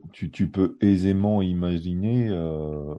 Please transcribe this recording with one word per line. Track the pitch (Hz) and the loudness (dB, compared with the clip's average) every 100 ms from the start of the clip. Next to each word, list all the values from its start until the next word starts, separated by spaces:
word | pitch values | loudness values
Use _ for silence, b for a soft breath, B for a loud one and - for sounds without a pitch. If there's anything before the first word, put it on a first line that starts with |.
| 85 | -14
tu, | - 82 | -10 -10
tu | - 98 | -2 -2
peux | 98 92 - | 2 0 2
aisément | 104 98 92 95 101 104 | 4 4 4 2 2 2
imaginer, | 95 90 87 87 87 90 104 123 117 | 0 0 0 -2 -2 -4 -2 0 0
euh, | 92 82 78 76 76 73 | -2 -4 -4 -6 -6 -8